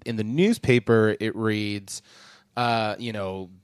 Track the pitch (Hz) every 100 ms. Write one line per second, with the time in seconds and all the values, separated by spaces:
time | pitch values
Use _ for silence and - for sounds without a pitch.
0 | - 113 107 135 196 226 - 123 120 113
1 | 110 - 110 104 110 107 104 101 98 -
2 | - - - - _ - 120 117 107 101
3 | 117 107 95 95 92 92